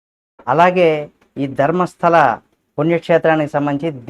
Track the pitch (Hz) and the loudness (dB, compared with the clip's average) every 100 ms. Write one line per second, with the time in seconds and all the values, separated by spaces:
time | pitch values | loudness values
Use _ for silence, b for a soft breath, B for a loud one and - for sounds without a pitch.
0 | _ _ _ _ - 147 180 180 165 151 | _ _ _ _ -2 2 2 2 2 0
1 | 147 _ _ 131 135 131 143 180 175 - | -6 _ _ -8 -6 -2 0 0 -4 -2
2 | 170 165 131 104 _ _ _ - 160 170 | 2 4 2 0 _ _ _ -4 -2 -2
3 | - 165 160 156 147 147 147 143 165 131 | 0 0 2 0 -2 -4 -4 -4 -6 -8